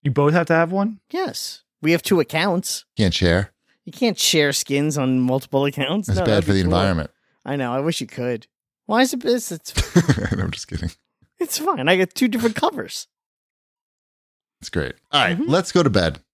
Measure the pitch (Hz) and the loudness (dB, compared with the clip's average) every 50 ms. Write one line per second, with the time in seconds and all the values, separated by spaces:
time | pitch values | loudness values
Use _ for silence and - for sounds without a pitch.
0 | _ 147 120 147 143 147 156 175 170 - 170 160 170 170 185 196 202 220 214 196 | _ 0 2 4 4 4 4 2 2 2 2 2 2 2 0 -2 -2 -2 -4 -8
1 | _ _ - 349 381 - - - - - - - _ _ _ _ - 156 170 160 | _ _ -6 -4 -4 -4 -6 -8 -10 -12 -14 -16 _ _ _ _ 0 0 0 2
2 | - - 196 170 147 - - 160 170 202 175 180 - - - - - _ _ - | 2 2 2 2 2 0 0 -2 0 0 0 -2 -2 -4 -8 -8 -10 _ _ 2
3 | 110 90 82 - 92 87 85 92 101 - _ _ _ _ _ _ _ - - - | 2 2 2 2 2 4 4 2 0 -2 _ _ _ _ _ _ _ -20 -6 -2
4 | 254 233 185 - - - - 160 147 143 131 - - - 139 143 143 156 143 147 | 0 0 0 0 0 2 2 4 2 2 0 -2 -2 -2 0 0 0 0 0 0
5 | 131 131 131 127 127 127 131 135 - - - 135 139 143 139 143 139 135 170 214 | 0 0 2 2 2 2 0 -2 -2 -2 0 0 0 0 -2 -4 -4 -2 -2 -4
6 | 190 - 101 190 180 127 107 101 87 98 101 95 90 87 90 87 98 98 90 80 | -2 0 0 0 2 2 2 2 2 2 2 2 2 2 2 2 2 2 0 -2
7 | 73 - _ _ _ _ _ _ _ - 139 143 131 120 120 135 143 165 165 - | -4 -8 _ _ _ _ _ _ _ -6 -4 -4 -2 -2 -2 -2 -2 -2 -4 -4
8 | 127 101 - - 120 127 123 113 - _ _ _ _ _ _ _ _ - 214 233 | -8 -10 -10 -6 -4 -4 -4 -6 -8 _ _ _ _ _ _ _ _ -2 2 2
9 | 262 254 - 247 - - 240 247 - - 175 160 _ - - - - - - 175 | 2 2 0 -4 0 0 0 0 -2 -8 -12 -12 _ -6 -4 -4 -4 2 2 2
10 | - - 139 - 104 - - 92 92 85 - - - - - - 87 85 - _ | 4 4 0 0 0 -2 -2 -2 -2 -4 -6 -8 -12 -10 -10 -8 -8 -8 -10 _
11 | _ _ _ _ _ _ _ _ 339 320 - - 302 359 359 254 254 - 185 185 | _ _ _ _ _ _ _ _ -6 -4 -4 -4 -2 -2 -2 0 2 2 2 2
12 | 190 180 _ - 254 240 208 233 226 226 220 - - 349 330 - 98 - - - | 2 -2 _ 0 0 0 0 0 -2 -2 0 0 -2 -2 -2 -4 -10 -10 -12 -14
13 | - _ _ _ _ _ _ _ _ _ _ _ _ _ _ _ _ _ _ _ | -14 _ _ _ _ _ _ _ _ _ _ _ _ _ _ _ _ _ _ _
14 | _ _ _ _ _ _ _ _ _ _ _ _ - - - 87 71 64 - _ | _ _ _ _ _ _ _ _ _ _ _ _ -18 -6 -4 -4 -4 -4 -8 _
15 | _ _ - 143 120 92 87 175 294 117 147 185 180 - - 180 170 135 95 98 | _ _ 0 2 2 2 0 0 0 0 0 0 0 2 2 4 4 4 4 2
16 | 87 80 71 - _ _ | 2 2 -2 -4 _ _